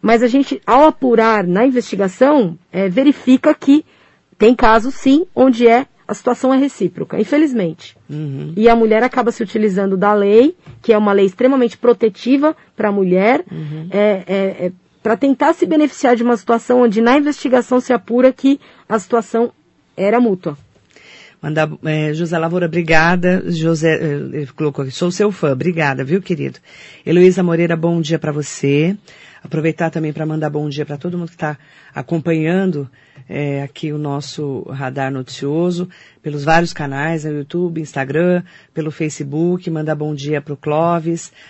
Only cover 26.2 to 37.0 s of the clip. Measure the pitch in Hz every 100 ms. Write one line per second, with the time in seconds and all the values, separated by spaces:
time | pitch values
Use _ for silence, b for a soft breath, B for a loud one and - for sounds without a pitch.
26.2 | 190 156 135 127 B B B B - 170
27.2 | 185 180 180 170 170 165 170 170 156 160
28.2 | 156 147 143 - 139 143 165 208 B B
29.2 | B B 156 156 156 151 165 156 156 151
30.2 | 156 156 151 147 151 139 147 143 175 175
31.2 | 170 - 156 147 b b b 139 123 170
32.2 | 170 160 156 185 190 147 131 b b b
33.2 | 127 143 143 139 139 - 156 151 147 143
34.2 | 143 - 143 127 - 135 131 135 135 135
35.2 | 127 - 139 160 175 175 180 b b b
36.2 | 156 147 143 165 170 - 143 135